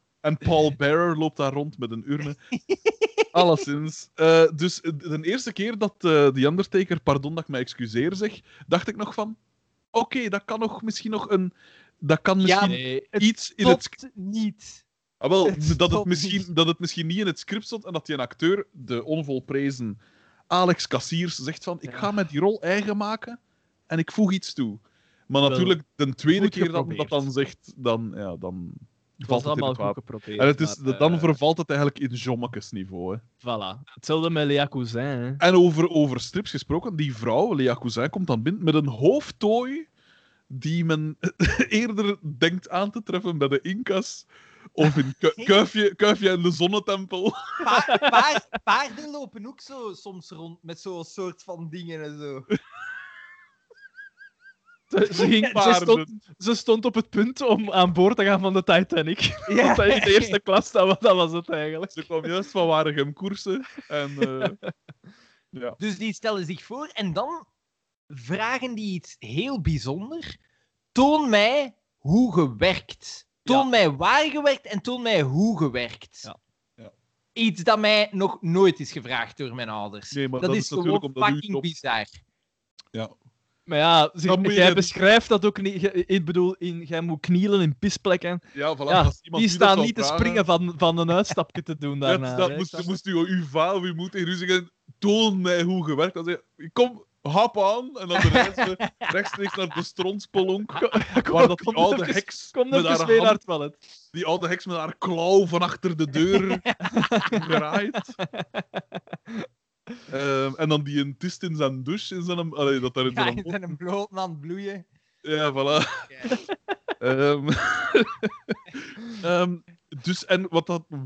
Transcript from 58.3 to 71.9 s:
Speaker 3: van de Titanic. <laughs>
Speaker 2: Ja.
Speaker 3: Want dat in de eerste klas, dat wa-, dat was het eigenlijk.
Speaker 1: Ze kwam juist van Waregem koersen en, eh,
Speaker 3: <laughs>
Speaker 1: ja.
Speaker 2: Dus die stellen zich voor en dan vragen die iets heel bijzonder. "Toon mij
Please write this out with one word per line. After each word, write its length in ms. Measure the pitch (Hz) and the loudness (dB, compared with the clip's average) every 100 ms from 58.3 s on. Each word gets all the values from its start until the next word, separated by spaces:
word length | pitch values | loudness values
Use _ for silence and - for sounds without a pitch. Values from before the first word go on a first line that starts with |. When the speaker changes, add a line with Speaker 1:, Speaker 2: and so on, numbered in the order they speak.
| 196 | 2
Speaker 3:
van 140 | 190 | 2
de 100 | 190 | 0
Titanic. 560 | 180 175 185 165 156 165 | 4 4 4 0 -2 0
<laughs> 120 | - - - | -2 -4 -2
Speaker 2:
Ja. 80 | 208 | 2
Speaker 3:
Want 120 | 269 233 | 4 4
dat 100 | 202 | 4
in 140 | - | 4
de 140 | 202 | 6
eerste 260 | 202 220 202 | 4 4 -2
klas, 320 | - 196 - | 2 0 2
dat 160 | 220 190 | 2 4
wa-, 100 | 190 214 | 4 4
dat 80 | 185 | 4
was 160 | 170 | 4
het 180 | 170 170 | -2 -4
eigenlijk. 420 | 165 151 160 190 | -4 -4 -6 -8
Speaker 1:
Ze 140 | - 156 | -10 -6
kwam 200 | 165 160 | -4 -2
juist 260 | 180 190 | -4 -4
van 160 | 196 165 | 0 2
Waregem 460 | 156 156 147 143 | 4 2 0 -2
koersen 520 | 147 196 202 196 190 262 - - | -4 -8 -8 -6 -6 -6 -16 -8
en, 300 | 147 143 143 | -6 -6 -2
eh, 500 | 214 131 147 202 196 - _ - - _ _ _ _ | -2 -2 -6 -6 -12 -14 _ -20 -20 _ _ _ _
Speaker 3:
<laughs> 120 | 147 | -12
Speaker 1:
ja. 120 | 123 110 | -10 -8
Speaker 2:
Dus 200 | 214 185 | -8 -6
die 160 | 220 | -8
stellen 320 | - 226 202 165 | -6 -4 -4 -6
zich 180 | 175 | -10
voor 240 | - 240 302 | -12 -12 -12
en 200 | - 196 | -8 -6
dan 340 | 165 262 330 - _ _ _ _ _ _ | -4 -6 -8 -14 _ _ _ _ _ _
vragen 680 | 143 117 143 220 254 254 220 | -16 -8 -4 -4 -4 -6 -8
die 180 | 214 | -6
iets 220 | 180 - - | -8 -10 -18
heel 420 | 107 131 247 262 | -8 -6 -4 -4
bijzonder. 760 | 151 151 113 151 214 330 - - _ _ _ _ _ | -2 -4 -4 -8 -8 -12 -12 -16 _ _ _ _ _
"Toon 380 | - 277 302 285 | 2 4 4 4
mij 460 | 214 208 277 269 - _ | 4 4 2 -2 -8 _